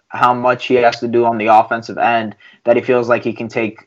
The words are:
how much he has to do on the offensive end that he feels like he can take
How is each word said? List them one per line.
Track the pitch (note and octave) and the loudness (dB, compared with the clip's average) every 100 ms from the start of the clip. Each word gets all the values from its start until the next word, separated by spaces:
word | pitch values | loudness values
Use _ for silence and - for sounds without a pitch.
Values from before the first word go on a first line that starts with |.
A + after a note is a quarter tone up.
| _ | _
how | - B2 | 0 0
much | B2 B2+ B2 - | 2 0 -2 0
he | B2 | 2
has | A#2 - | 2 0
to | A#2+ | -2
do | A#2 A#2 | 0 0
on | A#2 | 0
the | G#2+ | 4
offensive | A2 A2+ A#2 A2+ G2+ | 4 4 -4 -6 -2
end | A2+ A#2 A2 - - _ A#2+ | 0 0 -4 -12 -20 _ 0
that | A#2+ | 0
he | |
feels | - B2 A#2+ | 2 0 2
like | A#2 | -2
he | A#2 | -2
can | A2+ A#2 | -8 -8
take | A#2+ A2+ - | -6 -6 -8